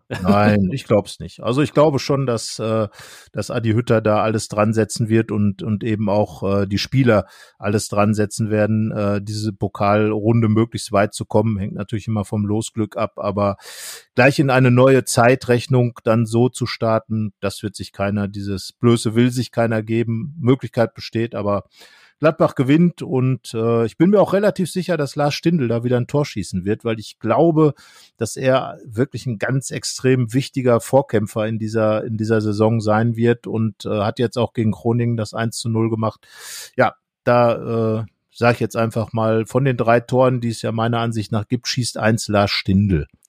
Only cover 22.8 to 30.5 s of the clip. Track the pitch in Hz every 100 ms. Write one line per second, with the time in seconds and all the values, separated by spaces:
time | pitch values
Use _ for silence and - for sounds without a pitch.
22.8 | 175 - - 127 127 127 - 113 113 117
23.8 | 113 - 170 202 175 190 208 185 180 190
24.8 | 175 165 139 147 147 - 165 175 120 117
25.8 | 123 123 123 143 147 107 87 95 92 107
26.8 | 117 110 - - 110 113 165 156 156 -
27.8 | - - - _ 113 - 131 131 90 87
28.8 | 101 107 139 127 131 104 117 135 - -
29.8 | - - 127 131 117 123 131